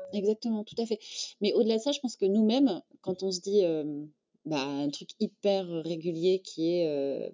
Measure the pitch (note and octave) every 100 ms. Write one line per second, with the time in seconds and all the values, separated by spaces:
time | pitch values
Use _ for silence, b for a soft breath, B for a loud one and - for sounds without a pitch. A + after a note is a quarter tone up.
0 | - G#3 G3 G#3+ A#3 A3 G#3+ - A3+ G#3+
1 | B B B B G3+ F#3 A3 A3 B3+ C#4+
2 | B3 - G3 G#3 G#3+ B3 C#4 E3+ - _
3 | F#3 F#3 F#3+ F3+ G3 G#3 F3 D#3 D3+ D3
4 | D3+ _ _ _ D3 D3+ C3+ C#3+ C#3+ C#3+
5 | F3+ - G3+ - G3+ G3 F3+ E3+ D#3+ E3
6 | E3 E3 F3+ F#3 - - E3 F3 D#3+ C#3+
7 | C#3 C3 -